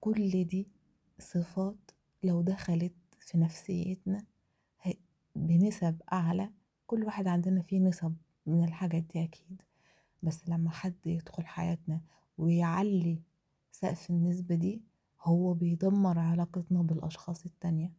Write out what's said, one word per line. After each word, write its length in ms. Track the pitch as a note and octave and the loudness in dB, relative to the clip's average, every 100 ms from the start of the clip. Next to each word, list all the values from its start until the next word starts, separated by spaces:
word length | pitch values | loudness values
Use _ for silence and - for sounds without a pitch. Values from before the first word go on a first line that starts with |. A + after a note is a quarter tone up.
كل 440 | G#3+ A3 G3 F#3 | 0 0 2 2
دي 240 | F3 F#3 G3+ _ _ _ _ _ | 0 -2 -6 _ _ _ _ _
صفات 720 | - F3 E3+ - F#3+ G#3 - _ _ _ | -4 -2 -2 -2 -4 -6 -20 _ _ _
لو 200 | F#3+ E3+ | 0 2
دخلت 500 | F3 F#3+ - E3+ F3 - _ _ | 0 -2 0 0 0 -6 _ _
في 200 | - E3+ | -2 2
نفسيتنا 840 | E3 D#3+ - F3 F3 F#3 - G3 G#3 _ _ _ _ _ | 2 0 -6 -4 -4 -6 -4 -4 -6 _ _ _ _ _
هي-، 180 | F3+ - _ _ _ - | -8 -8 _ _ _ -6
بنسب 680 | D#3 E3+ G3+ G#3 F3 E3 - | 2 4 4 2 -2 -4 -4
أعلى، 380 | F#3 E3 F3+ G3 - _ _ _ | -2 0 -2 -4 -10 _ _ _
كل 180 | A3+ | -2
واحد 220 | G#3+ G#3 F#3+ | -2 -2 0
عندنا 360 | F3 F3 F#3+ | 2 2 0
فيه 180 | F3 F#3+ | 2 4
نسب 360 | F#3 F3 E3 D#3+ _ _ - | 4 2 -2 -4 _ _ 0
من 180 | E3 | 2
الحاجات 380 | E3+ E3 F#3 E3 | 2 0 -2 -2
دي 220 | E3 E3+ | -2 -4
أكيد، 380 | E3 - _ F#3 _ _ _ _ _ _ | -4 -6 _ -20 _ _ _ _ _ _
بس 260 | E3 D#3 E3+ | -4 -4 -4
لما 220 | E3+ E3 | -2 -2
حد 240 | E3 F#3 F3 - | -2 -8 -6 -4
يدخل 400 | E3 E3 - E3 | -4 -6 -10 -10
حياتنا 540 | - E3+ E3+ - D#3+ D#3+ _ _ - | -6 -4 -4 -4 -6 -6 _ _ -2
ويعلي 840 | D#3+ E3+ E3+ E3+ G#3 G3 E3+ E3 - _ _ _ _ | 2 2 2 0 0 2 0 -2 -6 _ _ _ _
سقف 380 | - F#3+ E3+ - | -8 -6 -6 -2
النسبة 440 | F3 E3+ F3+ F3 | 2 2 0 0
دي، 280 | E3+ F3 A3 - _ _ _ | 0 0 -2 -12 _ _ _
هو 340 | E3+ E3+ F3+ | 2 2 4
بيدمر 640 | F3 F3 E3+ F#3+ G3+ G3 E3+ | 2 0 2 2 4 4 2
علاقتنا 640 | E3 E3+ E3+ F#3 E3+ F3+ | 2 2 0 -4 0 2
بالأشخاص 640 | E3 D#3+ D#3 - - E3+ | 2 0 -4 -8 -10 -10
التانية. 480 | F3 _ E3+ D#3+ E3+ | -10 _ -2 0 -2